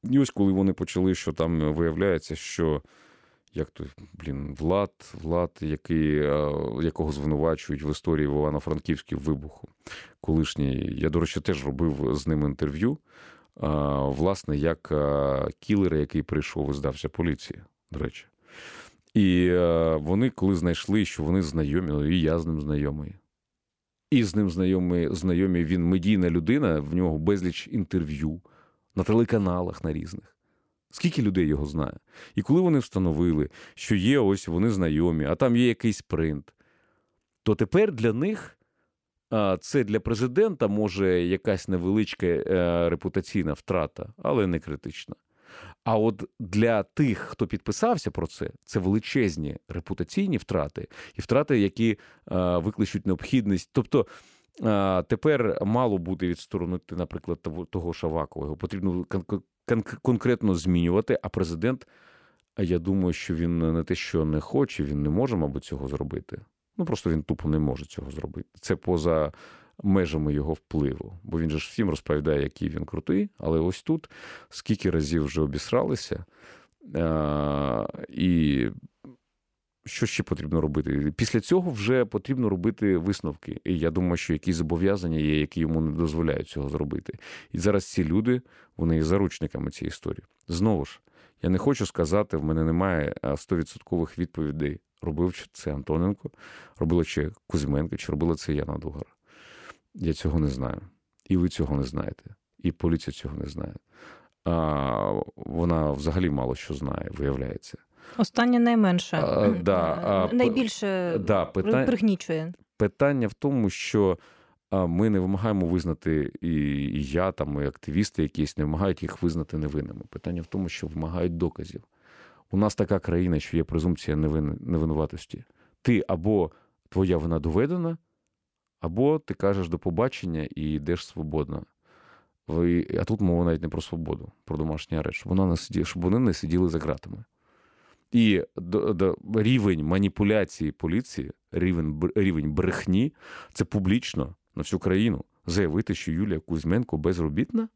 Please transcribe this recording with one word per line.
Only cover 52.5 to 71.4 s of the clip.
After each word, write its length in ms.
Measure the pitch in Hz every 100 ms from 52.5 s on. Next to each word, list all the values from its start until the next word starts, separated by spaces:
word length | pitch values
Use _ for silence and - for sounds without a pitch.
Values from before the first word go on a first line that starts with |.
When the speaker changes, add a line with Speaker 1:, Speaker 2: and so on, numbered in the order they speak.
| 87
Speaker 1:
викличуть 480 | 90 - 104 101 98
необхідність. 640 | 92 - 131 104 92 -
Тобто, 340 | - 117 143 - - - _ _ -
е, 380 | 113 104 98 92
тепер 560 | 82 107 151 143 113 -
мало 340 | 98 117 127 98
буде 280 | 85 85 90
відсторонити, 720 | 87 - 98 87 90 - 85
наприклад, 460 | 85 87 - 82
того, 220 | - 80
того 280 | 85 95 85
ж 140 | 82 82
Авакова. 400 | 80 71 78 73
Його 100 | 76
потрібно 480 | 92 98 95 90
кон-, 200 | 85 95
кон-, 180 | 87 98 - _ -
кон-, 320 | 117 104 -
конкретно 520 | - 117 120 120 107
змінювати, 640 | 87 87 87 85 95 107 120
а 60 | 90
президент, 600 | - 85 82 110 131 - _ - _ _ _ _ -
я 200 | 92 87
думаю, 340 | 87 98 90
що 220 | 82 -
він 400 | 82 85 85 80
не 100 | 82
те, 100 | 80
що 300 | 87 - 87
не 160 | 78 76
хоче, 440 | - 139 139 -
він 180 | 71 73
не 60 | 73
може, 280 | 85 131 104
мабуть, 280 | 73 69
цього 240 | - 67 67
зробити. 520 | 71 71 - - - - _ _ -
Ну, 80 |
просто 260 | 165 107 87
він 120 | 80
тупо 260 | 76 82 78
не 100 | 78
може 260 | 73 65
цього 260 | 73 - 69
зробити. 380 | 73 76 76 - -
Це 160 | - 90
поза 560 | - 87 80 80 76 - - - _ -
межами 520 | 101 98 85 78 76
його 180 | 73 73
впливу. 680 | 78 _ 80 69 64 - 92
Бо 180 | - 82